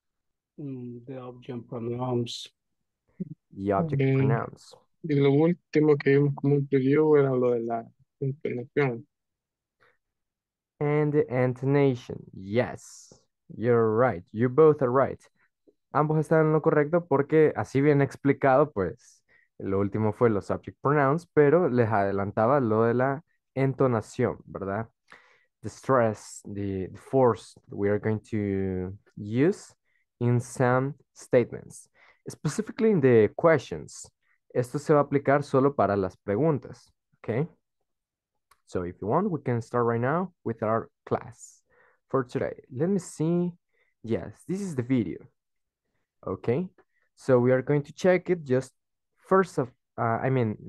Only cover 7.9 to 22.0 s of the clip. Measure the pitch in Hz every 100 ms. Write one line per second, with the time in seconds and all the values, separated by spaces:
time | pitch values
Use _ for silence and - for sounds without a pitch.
7.9 | _ _ _ 135 139 - 123 123 - 143
8.9 | 117 - _ _ _ _ _ _ _ _
9.9 | _ _ _ _ _ _ _ _ _ 147
10.9 | 147 151 147 - 127 127 123 135 143 139
11.9 | 120 - - - - 95 107 104 - -
12.9 | - - - _ _ _ - 110 120 113
13.9 | 107 127 87 - 104 127 127 160 151 123
14.9 | 127 127 - _ _ _ _ _ _ _
15.9 | - 151 156 151 160 156 156 160 151 147
16.9 | 175 170 135 139 156 151 - 104 131 143
17.9 | 143 139 - 139 131 143 131 147 104 87
18.9 | - _ _ _ _ _ - 101 95 101
19.9 | 107 107 104 120 104 - 90 - - 131
20.9 | 147 135 156 - - 147 156 175 123 113
21.9 | 110